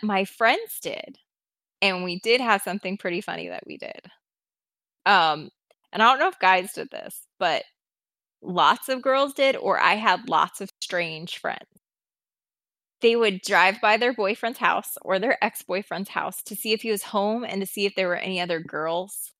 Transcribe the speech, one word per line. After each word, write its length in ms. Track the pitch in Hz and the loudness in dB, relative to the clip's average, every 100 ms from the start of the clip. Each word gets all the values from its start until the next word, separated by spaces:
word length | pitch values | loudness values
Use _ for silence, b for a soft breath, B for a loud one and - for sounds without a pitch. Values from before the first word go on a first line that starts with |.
my 220 | 214 196 196 | -2 0 -2
friends 540 | - 226 330 453 - | 2 2 2 -2 -10
did, 360 | 165 - - - _ _ _ _ _ _ | -8 -10 -12 -20 _ _ _ _ _ _
and 220 | 196 185 | 0 0
we 160 | 180 175 | -4 -4
did 220 | 226 247 | 2 2
have 200 | 240 202 | 4 0
something 360 | 196 190 185 202 | 0 -6 -6 -6
pretty 240 | 185 175 | -4 -6
funny 260 | 202 170 - | -6 -8 -10
that 180 | 90 - | -12 -12
we 120 | - | -14
did. 300 | - - - _ _ _ _ _ _ _ _ _ 185 | -12 -14 -18 _ _ _ _ _ _ _ _ _ 4
Um, 440 | 196 160 151 151 - _ _ _ | 6 4 0 -6 -20 _ _ _
and 100 | 196 | 2
I 60 | 226 | 4
don't 100 | 262 | 4
know 80 | 349 | 2
if 100 | - | 2
guys 340 | 185 185 190 | 4 4 2
did 160 | - - | -8 -12
this, 340 | - - - - _ | -12 -14 -16 -20 _
but 240 | 175 147 - _ _ _ _ _ _ _ | -2 -2 -6 _ _ _ _ _ _ _
lots 480 | - 175 151 240 - | -4 4 4 4 -2
of 120 | 262 | -2
girls 320 | 262 262 277 | 0 2 0
did, 220 | 277 269 247 | 2 0 2
or 240 | - 185 | 0 2
I 140 | 180 202 | 4 4
had 320 | 220 185 - | 2 0 0
lots 300 | 160 156 - | 0 0 -2
of 80 | 196 - | -14 -12
strange 560 | - 180 165 160 175 - | -6 -4 -6 -8 -12 -8
friends. 260 | - - - _ _ _ _ _ _ _ _ _ _ _ _ _ | -6 -8 -12 _ _ _ _ _ _ _ _ _ _ _ _ _
They 140 | 233 233 | 4 4
would 260 | 220 185 | 2 0
drive 380 | - 190 185 208 | 2 4 6 4
by 140 | 214 214 | 2 4
their 160 | 240 | 2
boyfriend's 460 | 240 196 226 233 - | 0 -2 -2 -4 0
house 380 | 175 180 - - | 0 0 -2 -10
or 160 | - 190 | -2 0
their 220 | 220 - | 0 0
ex-boyfriend's 680 | - - - 185 208 170 196 | -2 -2 -6 -6 -4 -8 -6
house 340 | 165 151 - | -6 -6 -8
to 120 | - 208 | -12 -8
see 180 | 220 | -2
if 80 | 220 | -2
he 100 | 233 | -2
was 100 | 202 | -4
home 420 | - 214 202 226 226 | -2 0 0 -2 -4
and 160 | 196 | -6
to 40 | 190 | -6
see 200 | - 202 | -2 -2
if 100 | 196 | 0
there 140 | 185 | -2
were 80 | 175 | -2
any 240 | - 185 | -4 -4
other 180 | 175 165 | -2 -4
girls, 720 | 165 151 160 170 185 - - - | -4 -6 -4 -4 -6 -12 -16 -8